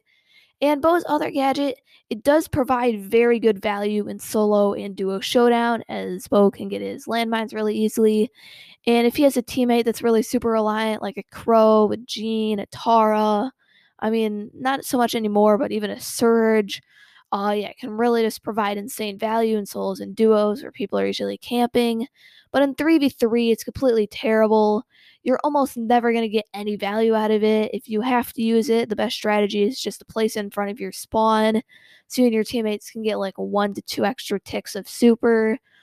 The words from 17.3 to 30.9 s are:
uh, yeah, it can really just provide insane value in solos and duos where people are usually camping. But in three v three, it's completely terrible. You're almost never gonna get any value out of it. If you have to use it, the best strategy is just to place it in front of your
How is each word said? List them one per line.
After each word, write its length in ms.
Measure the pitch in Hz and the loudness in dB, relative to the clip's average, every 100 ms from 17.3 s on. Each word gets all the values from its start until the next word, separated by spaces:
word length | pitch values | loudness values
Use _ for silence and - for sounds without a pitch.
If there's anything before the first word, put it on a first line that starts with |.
uh, 200 | 208 208 | -4 -2
yeah, 140 | 208 196 | -4 -6
it 100 | - | -12
can 140 | 254 | -10
really 300 | 214 240 233 | -2 0 2
just 220 | 220 - | 0 -4
provide 340 | - 214 202 202 | -6 -4 -4 -4
insane 420 | 208 - 214 202 | -8 -8 -8 -6
value 380 | 220 226 226 220 | -2 0 0 0
in 80 | 202 | -4
solos 340 | 202 196 190 | -6 -6 -6
and 160 | 196 196 | -8 2
duos 460 | 220 214 208 208 | 4 4 2 -2
where 100 | - | -8
people 260 | - 196 202 | -10 -4 -2
are 80 | 196 | -2
usually 320 | 196 202 202 | -4 -6 -8
camping. 720 | - 240 240 247 240 226 247 _ _ _ _ | -6 -2 0 0 0 -2 -6 _ _ _ _
But 80 | 254 | 0
in 140 | 277 262 | 0 0
three 220 | 302 320 | 2 4
v 120 | 277 | 2
three, 420 | - 233 233 233 | 0 0 2 2
it's 140 | 220 - | 0 -2
completely 420 | - 269 226 208 | -2 0 2 0
terrible. 800 | - 220 220 220 220 214 214 - _ _ _ | -4 0 2 4 4 2 0 -4 _ _ _
You're 180 | - 254 | -2 0
almost 320 | 302 294 269 240 | 0 0 0 -2
never 380 | 220 240 233 | 0 2 2
gonna 160 | 233 226 | 0 0
get 160 | 214 - | -2 -4
any 240 | 202 208 208 | -8 -6 -4
value 360 | 196 214 226 | -4 0 2
out 180 | 220 214 | 2 2
of 120 | 214 | 2
it. 280 | 214 220 214 | 2 2 0
If 160 | 208 - | -6 -6
you 100 | 214 | -4
have 320 | 254 247 233 | 0 -2 -2
to 100 | - | -4
use 280 | 226 226 220 | 0 2 2
it, 180 | 226 233 | 0 0
the 80 | 208 | 0
best 220 | 214 - | 0 -2
strategy 460 | 214 208 208 208 | 0 2 2 2
is 180 | 202 262 | 0 0
just 180 | 214 - | -8 -10
to 60 | - | -10
place 320 | 226 220 220 | -2 -2 -2
it 20 | |
in 100 | 202 | -6
front 220 | 208 202 | -6 -6
of 80 | 208 | -8
your 140 | 190 | -10